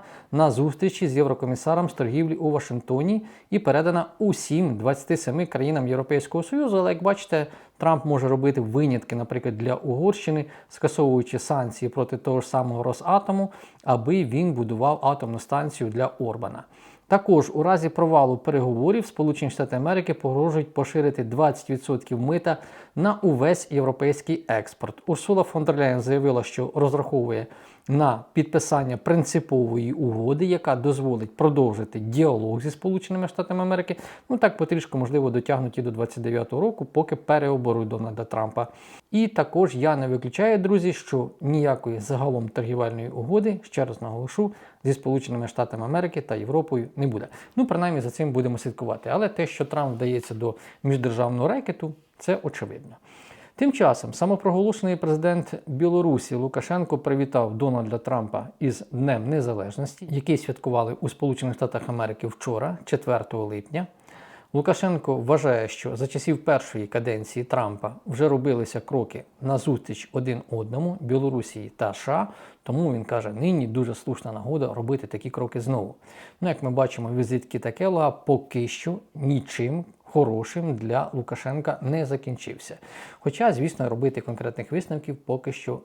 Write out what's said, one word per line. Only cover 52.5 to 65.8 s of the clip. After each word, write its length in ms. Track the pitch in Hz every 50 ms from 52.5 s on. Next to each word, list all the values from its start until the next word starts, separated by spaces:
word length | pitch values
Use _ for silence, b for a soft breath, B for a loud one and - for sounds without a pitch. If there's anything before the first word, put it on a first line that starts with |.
| - - - 104 - - - - - - B B B B B B B B B B B
Тим 160 | - 269 285
часом 420 | 269 - 190 139 120 - - 117 113
самопроголошений 800 | - 170 190 202 190 - 196 175 185 202 220 208 - - 185 180
президент 580 | 170 - 160 156 156 160 175 175 175 - - - 165 - -
Білорусі 680 | 135 131 170 175 175 175 175 165 139 113 - - 127
Лукашенко 640 | 120 127 127 - 131 - - 175 180 170 - 156 131
привітав 580 | - 147 139 139 139 135 - 127 117 107 110
Дональда 420 | 113 143 135 123 120 113 107 117 117
Трампа 500 | - 127 131 120 110 107 - 104 107 - - _
із 240 | 151 131 110 - - -
Днем 380 | - 123 135 143 131 110 107 127
Незалежності, 800 | 156 156 123 120 113 104 95 101 104 - 143 139 - - 185 160
який 260 | 147 139 135 - 156 -
святкували 580 | - - 131 - - 135 120 120 113 113 - -
у 80 | - 120
Сполучених 460 | - - 147 139 127 - 135 127 120
Штатах 260 | - 131 127 - 113 - -
Америки 400 | 120 117 113 107 110 - - 113
вчора, 500 | - - - 131 117 110 135 165 180 165 -
четвертого 600 | - 151 131 - 127 123 113 113 - - 110 107
липня. 420 | 104 107 104 101 - 147 170 185 - B B B B B B B B B B B B -
Лукашенко 640 | 143 143 185 165 - - 185 175 151 - - 135
вважає, 520 | 127 117 123 151 151 139 139 123 113 110 107
що 280 | - -